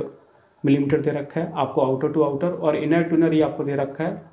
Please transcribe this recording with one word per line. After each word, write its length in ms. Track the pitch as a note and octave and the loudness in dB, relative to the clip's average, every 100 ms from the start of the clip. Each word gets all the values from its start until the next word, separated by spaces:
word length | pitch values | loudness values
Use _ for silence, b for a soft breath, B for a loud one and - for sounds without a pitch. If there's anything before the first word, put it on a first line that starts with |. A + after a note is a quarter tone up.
| - - b b b b | -6 -12 b b b b
millimeter 360 | C#3+ C#3 C#3 D#3 | 2 2 2 0
दे 100 | D3 | 0
रखा 280 | C#3+ C#3+ D#3+ | -4 -4 -4
है 120 | E3 | -4
आपको 280 | D#3 C3 D#3 | -2 -2 2
outer 260 | C3+ C3 D3 | 2 2 0
to 140 | D#3 | 0
outer, 280 | C#3+ C#3 F3 | 0 0 -2
और 240 | E3+ D#3 D3+ | -2 0 0
inner 260 | D3+ E3+ | 2 2
to 140 | E3 D#3+ | 2 2
inner 160 | D#3+ | 4
ही 80 | D#3 | 4
आपको 220 | D3 - | 2 -2
दे 120 | C#3 C#3 | -4 -2
रखा 280 | C#3 - | -4 -4
है 180 | E3+ G3+ - | -6 -6 -12